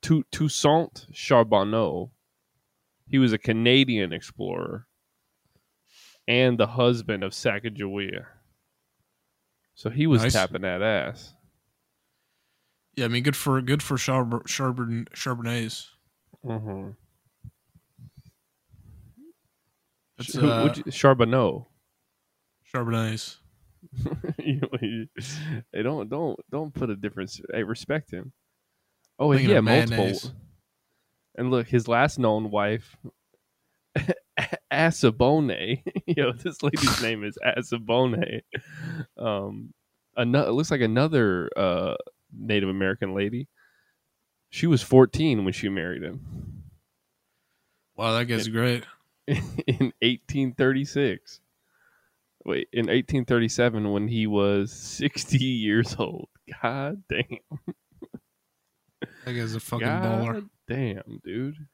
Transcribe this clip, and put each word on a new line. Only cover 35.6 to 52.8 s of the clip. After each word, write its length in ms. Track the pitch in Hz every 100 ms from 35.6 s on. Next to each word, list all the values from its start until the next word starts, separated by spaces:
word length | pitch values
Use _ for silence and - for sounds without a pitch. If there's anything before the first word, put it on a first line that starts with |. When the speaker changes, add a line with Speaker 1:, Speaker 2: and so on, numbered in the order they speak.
| 92 135 - -
Speaker 1:
<laughs> 100 | -
Yo, 260 | 156 135
this 320 | 120 156 147
lady's 380 | 143 151 135 107
Speaker 2:
<laughs> 0 |
Speaker 1:
name 240 | 117 113 104
is 120 | - -
Asabone. 960 | - 123 120 110 117 127 104 90 113 _ - - 156 160 165 117 -
Um, 560 | 117 104 98 104 113 - _ _ _ -
ano-, 320 | 120 135 -
it 40 |
looks 200 | 120 160
like 100 | 143
another, 680 | 117 113 151 151 110 90 78 -
uh, 380 | 95 87 90 - - _ _
Native 380 | 113 107 104 95
American 440 | 95 95 98 98
lady. 360 | 95 101 120 139 _ _ _ _ _ _ _ _ _ _
She 160 | - 170
was 140 | 139
fourteen 640 | - 131 127 - 156 113
when 100 | 95
she 140 | - 104
married 360 | 98 85 73
him. 600 | 82 110 - - - - - _ _ _ _ _ _ _ _ _ _ _ _ -
Speaker 2:
Wow, 160 | 113 117
that 80 | 120
guy's 220 | 117 110
Speaker 1:
In 60 |
Speaker 2:
great. 320 | 110 123 120 - - _
Speaker 1:
<laughs> 220 | _ - 139 - - -
in 240 | 127 131 -
eighteen 520 | 117 123 - 143 131
thirty-six. 880 | 123 131 135 139 151 139 - - - _ _ _ _ _ _ _ _ _ _ -
Wait, 240 | 69 -
in 180 | 117